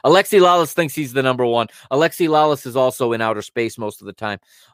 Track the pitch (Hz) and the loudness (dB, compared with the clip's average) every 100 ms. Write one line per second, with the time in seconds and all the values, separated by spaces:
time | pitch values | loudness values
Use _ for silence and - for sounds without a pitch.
0 | 135 180 202 202 180 175 156 - 160 156 | 4 4 4 4 6 4 2 -2 -4 -4
1 | 139 127 131 127 123 117 113 - - 135 | -4 -2 -2 0 0 0 -2 -8 -6 0
2 | 160 - 165 151 151 143 131 123 127 - | 0 0 0 2 2 0 -4 -2 -2 0
3 | 120 117 113 107 - - 113 - 107 - | -4 -2 -2 -4 -6 -6 -6 -6 -10 -10
4 | 101 95 107 101 _ _ _ | -18 -12 -10 -10 _ _ _